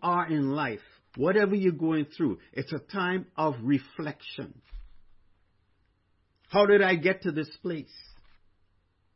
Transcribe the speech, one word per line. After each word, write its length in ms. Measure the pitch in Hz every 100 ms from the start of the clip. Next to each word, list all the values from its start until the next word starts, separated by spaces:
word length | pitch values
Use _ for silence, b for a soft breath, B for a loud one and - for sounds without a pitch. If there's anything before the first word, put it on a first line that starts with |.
are 260 | 175 175 165
in 220 | 151 139
life, 300 | 147 135 104 - _ _ -
whatever 380 | 156 202 202
you're 180 | 202 190
going 340 | 151 160 160 147 -
through, 220 | 151 90 b
it's 200 | 127 135
a 60 | 151
time 480 | - 196 180 185 - -
of 180 | 156 127
reflection. 1000 | 117 139 - - 156 - - - 147 - _ - - - - - _ _ _ _ _ _ _ _ _ _ _ _ _
How 180 | 196 202
did 160 | 202
I 140 | 185 175
get 260 | 170 190
to 100 | 185
this 180 | 151 147 -
place? 300 | 185 160 - - - - - - _ _ _ _ _ _ _